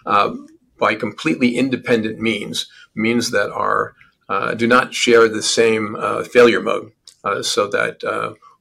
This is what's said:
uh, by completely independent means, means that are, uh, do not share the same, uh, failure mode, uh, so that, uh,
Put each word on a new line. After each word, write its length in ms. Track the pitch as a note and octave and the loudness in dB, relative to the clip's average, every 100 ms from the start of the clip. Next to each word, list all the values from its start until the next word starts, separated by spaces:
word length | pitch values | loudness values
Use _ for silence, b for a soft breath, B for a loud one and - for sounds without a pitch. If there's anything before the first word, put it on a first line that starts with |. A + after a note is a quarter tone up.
| - | -2
uh, 280 | G#2 G2 - - _ _ - | 0 0 -4 -16 _ _ -4
by 160 | G#2 G#2+ | -2 -2
completely 640 | A2 - D#3+ - B2 A#2+ | -6 -2 0 2 0 2
independent 640 | C3 A#2+ - A#2 G#2+ F2 | -2 -2 0 0 0 -4
means, 500 | A2 G2+ - - - B B - | -4 -4 -6 -8 -10 B B -4
means 360 | A2 A#2+ - | 0 0 0
that 200 | G2+ G2+ | -2 -2
are, 440 | - G2+ G#2 A2 _ b b - | -4 -2 -2 -4 _ b b -8
uh, 240 | G2 A#2 A2 | -4 -4 -2
do 120 | A#2 | 2
not 260 | B2+ C#3 | 2 2
share 360 | - - A#2 A2+ | -2 4 6 6
the 120 | G#2+ | 2
same, 540 | - - A#2 A2 G#2 A2+ | -2 2 2 2 -4 -6
uh, 280 | G#2 A2 | -4 -4
failure 380 | A2+ B2 A#2+ G2 | 0 6 6 6
mode, 300 | G#2 G#2 A2 _ _ _ | -2 -4 -6 _ _ _
uh, 180 | G2+ G2+ | -6 -4
so 260 | - - G2+ | -4 -2 -2
that, 360 | G#2 A#2 - | 0 -4 -4
uh, 300 | - G#2+ A2 - b b | -8 -6 -8 -10 b b